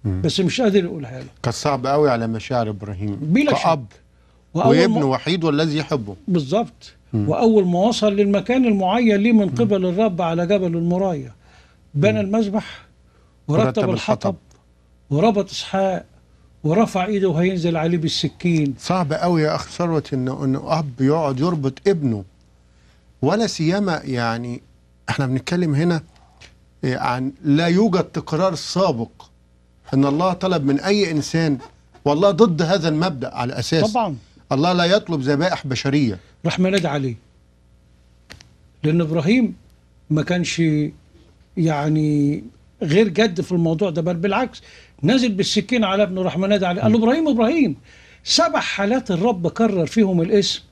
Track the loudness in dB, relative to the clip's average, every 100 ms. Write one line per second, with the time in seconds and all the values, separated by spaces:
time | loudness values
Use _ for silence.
0 | -4 -2 -2 0 -2 2 2 2 0 -8
1 | -12 -14 -16 -6 -6 -2 -2 -2 0 2
2 | 4 2 -2 -6 -4 -2 -2 -6 -10 -6
3 | -6 -6 0 0 2 2 2 0 -4 -20
4 | _ _ _ _ _ 0 4 6 4 4
5 | 2 0 -2 0 0 0 0 -2 -4 -4
6 | -6 -12 -2 -2 0 -2 -2 -10 -20 _
7 | _ -2 0 2 4 4 4 2 2 2
8 | 0 2 2 2 0 0 2 2 2 2
9 | 2 4 4 4 2 0 0 2 0 0
10 | 0 0 -2 0 0 0 0 -2 0 0
11 | 0 -4 -8 -18 _ -20 _ _ _ 0
12 | 2 2 0 0 0 -2 -6 -18 -20 _
13 | _ _ _ _ -2 2 2 0 0 -2
14 | -2 -2 -2 -6 _ _ _ _ _ _
15 | _ 2 2 2 -4 -8 -6 -2 -2 -4
16 | -10 _ _ _ _ _ 0 2 2 0
17 | -2 0 0 2 0 0 -2 -2 -2 -2
18 | -2 -4 -6 -4 -2 0 0 -4 -4 -2
19 | -2 -2 0 2 0 -2 -8 -6 -2 -2
20 | -2 -6 -4 -4 -4 -4 -2 -4 -4 -2
21 | 0 2 0 -2 -2 -2 -4 -2 -2 0
22 | 0 -4 -8 _ _ _ _ _ _ _
23 | _ _ 0 0 -2 -2 0 0 -2 -4
24 | -4 -2 -2 -4 -6 -12 _ _ _ _
25 | -8 -4 -2 -2 -2 -2 0 0 2 0
26 | -4 _ _ _ -20 _ _ _ -4 -2
27 | -2 -2 -4 -4 0 2 4 2 2 2
28 | -2 -6 -4 -2 0 -2 -6 0 0 0
29 | -6 _ -20 _ _ _ _ _ -2 2
30 | 2 2 0 0 -2 0 0 0 0 0
31 | 2 -2 -2 0 0 -2 -6 _ _ _
32 | 0 4 2 4 4 4 0 0 0 0
33 | -2 -4 -10 -6 -6 -4 -2 0 2 0
34 | -2 -6 -14 -20 _ 0 0 2 2 2
35 | 0 -4 0 0 0 -2 -6 -4 0 2
36 | 0 -2 -12 _ -6 0 0 0 -2 -4
37 | -4 -8 _ _ _ _ _ _ _ _
38 | _ _ _ -20 -20 _ _ _ 0 0
39 | 0 -2 2 2 2 -4 -20 _ _ _
40 | _ -2 0 -2 -2 0 0 0 -2 -8
41 | _ _ _ _ _ -2 0 0 0 0
42 | 0 2 0 -2 -8 _ _ _ 0 2
43 | 2 2 0 0 -2 0 0 0 -2 -2
44 | -4 -2 -2 -2 -4 -8 -20 -20 -20 -4
45 | 2 2 2 0 0 -2 0 0 0 2
46 | 0 0 -2 -2 0 0 0 0 2 4
47 | 4 2 2 2 2 4 2 0 -12 -20
48 | -20 -18 -2 0 2 0 -4 -4 0 0
49 | -2 0 0 0 -4 0 0 2 0 2
50 | 2 2 2 2 0 -4 -12